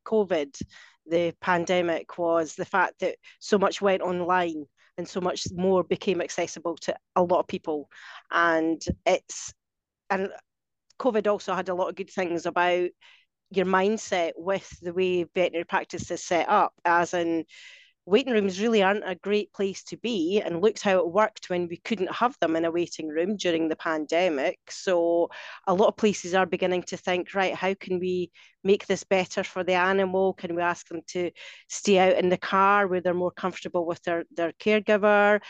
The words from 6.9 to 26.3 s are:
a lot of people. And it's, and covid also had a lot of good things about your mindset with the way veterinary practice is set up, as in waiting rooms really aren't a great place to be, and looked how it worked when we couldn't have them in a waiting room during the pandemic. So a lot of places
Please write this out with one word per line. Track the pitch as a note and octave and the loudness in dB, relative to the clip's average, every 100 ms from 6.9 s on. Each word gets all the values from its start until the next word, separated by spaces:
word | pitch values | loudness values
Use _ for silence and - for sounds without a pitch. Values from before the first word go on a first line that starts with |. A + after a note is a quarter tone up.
| - _ F#3 | -6 _ 2
a | |
lot | F3+ F3 | 4 2
of | - | 0
people. | F3+ - D3+ C#3 - - - - | -4 -4 -6 -6 -18 -20 -18 -4
And | E3+ E3+ D#3+ D#3+ D#3 - - - | 2 2 2 0 -2 -4 -2 0
it's, | - - - - - _ _ _ _ - | 0 -2 -14 -14 -18 _ _ _ _ -4
and | F#3+ F#3+ - _ _ _ _ _ - | -2 -2 -8 _ _ _ _ _ -4
covid | C4 G#3+ G#3 | 0 2 0
also | G#3 - | -2 -2
had | F3+ F#3 | -4 -2
a | F3+ | -2
lot | E3+ | -4
of | E3+ | -6
good | F#3 | -10
things | - F3+ E3+ E3+ | -6 -4 -2 -2
about | F3 F3+ F3+ F3+ - - _ _ _ - | 0 2 2 -2 -6 -20 _ _ _ -8
your | G3 F3+ | -2 2
mindset | F#3+ G3 A3 - F#3 E3 - | 2 2 0 -2 -2 -2 -4
with | E3+ G3 - - | -4 -4 -6 -14
the | F3 | -8
way | F3 F#3 F3+ | -2 0 0
veterinary | E3 F#3 E3+ E3+ E3+ | -2 0 0 -2 -4
practice | G3 - F3 - | -4 -4 -10 -8
is | E3+ | -8
set | - E3+ - | -2 0 2
up, | G#3 D3+ _ | 2 2 _
as | F3 E3+ E3+ | 2 2 2
in | F3+ E3+ E3 D#3 - - - _ _ - | 0 0 -2 -4 -12 -20 -20 _ _ 0
waiting | G#3+ C4+ | 2 2
rooms | A3 G3 F3+ | 0 0 0
really | A3+ A3+ | 0 4
aren't | F#3+ G#3 F#3 | 4 2 -4
a | F3+ | -8
great | F#3+ G#3 - | -2 -2 -2
place | - G3 - | -4 -4 -6
to | - E3 | -12 -8
be, | A3 G#3+ D#3+ G3+ | -4 -2 0 0
and | F3 E3+ | -2 0
looked | G#3+ G#3+ | 0 0
how | G#3 F#3+ | 2 2
it | E3+ | 2
worked | F3+ G#3+ - - | 2 0 -2 -6
when | F3+ E3+ | -4 -4
we | E3+ | -6
couldn't | - G#3 F#3 | -6 -4 -4
have | - B3 - | 0 -2 0
them | E3 D#3+ | 0 0
in | E3 | 0
a | |
waiting | E3+ E3+ - D#3 | 0 -4 -6 -6
room | D3+ F3+ G#3 | -2 -2 -2
during | F3+ E3 D#3+ | 0 0 0
the | D#3 | -2
pandemic. | E3+ D#3+ D3 E3 F#3 C#3+ D#3+ - - | -2 -4 0 0 2 0 -2 -4 -10
So | - - F3 E3+ E3+ E3+ - - - - | -8 0 2 2 2 0 -4 -18 -8 0
a | |
lot | F#3 A3 | 4 4
of | - | 4
places | A3 F#3 F3+ | 0 0 -2